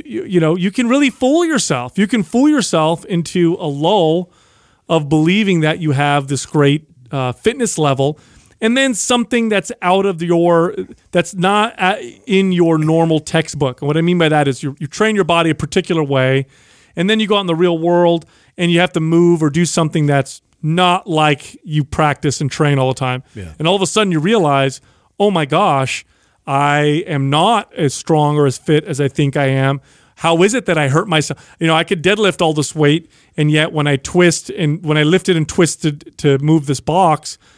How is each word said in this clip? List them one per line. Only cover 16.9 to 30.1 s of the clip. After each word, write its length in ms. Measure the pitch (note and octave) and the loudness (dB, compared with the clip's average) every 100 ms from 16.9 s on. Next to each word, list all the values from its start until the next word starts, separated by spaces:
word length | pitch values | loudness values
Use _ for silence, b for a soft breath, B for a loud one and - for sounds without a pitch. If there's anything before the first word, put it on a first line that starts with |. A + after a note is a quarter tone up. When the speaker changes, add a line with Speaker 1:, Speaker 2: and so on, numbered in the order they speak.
Speaker 1:
and 160 | - F#3+ | -4 0
then 100 | A3 | 0
you 60 | G3+ | 0
go 100 | G3+ | 0
out 60 | |
in 40 | F#3 | 0
the 60 | E3 | 0
real 200 | F3+ E3 | 0 0
world 480 | E3+ F3 F3 E3+ - b b - | 0 2 2 0 -4 b b -4
and 140 | F3 | 0
you 80 | E3+ | 2
have 120 | F3+ | 0
to 80 | F3 | 0
move 420 | D#3+ E3 F3 E3+ | 0 4 4 4
or 80 | D#3 | 0
do 160 | D#3 E3+ | 0 0
something 400 | - D#3 D#3+ D3 | 0 0 0 0
that's 340 | C#3 C3+ - _ _ | 0 -2 -10 _ _
not 440 | D3+ E3+ F3+ F#3 G#3 | -4 0 2 0 -2
like 520 | D#3 D3+ C#3+ - - | 0 2 0 -6 -20
you 200 | E3+ D3+ | -6 -4
practice 560 | C#3 - D3+ C#3 D3 - | -2 0 0 0 -4 -4
and 100 | C#3+ | -6
train 280 | - D3 C#3 | -2 0 2
all 100 | C3 | 0
the 60 | B2+ | -2
time. 240 | C3 B2+ - | -4 -6 -10
Speaker 2:
Yeah. 180 | A2+ F2 D2+ | -16 -16 -4
Speaker 1:
And 100 | D#3+ | -2
all 80 | G3 | 0
of 60 | |
a 40 | F#3 | 0
sudden 240 | A3 G3+ | 0 0
you 80 | D#3 | 0
realize, 600 | E3+ A3+ D3+ C#3 C3+ - b b b - | 2 2 2 2 0 -4 b b b -2
"Oh 100 | G#3 | 0
my 140 | F3+ | 0
gosh, 640 | C#3 D#3+ G3+ C#3 B2+ - - _ _ _ - | 0 0 2 0 -2 -6 -12 _ _ _ -4
I 580 | C#3 C#3+ D3 D3 D3+ - | 0 0 2 0 -2 -2
am 220 | C#3+ C3+ | -4 0
not 460 | D3 G3 A3 - | 2 2 0 -4
as 180 | - C#3+ | -4 -4
strong 440 | - - D#3 D3 D3 | -4 0 2 2 2
or 80 | C#3+ | 0
as 100 | - | -2
fit 280 | - D3+ | 0 0
as 160 | F3+ C#3 | 0 -4
I 80 | C#3 | -4
think 280 | - C#3+ D3 | 0 -2 0
I 100 | C#3 | 0
am. 320 | C3+ C3+ C#3 b b b | 0 0 -2 b b b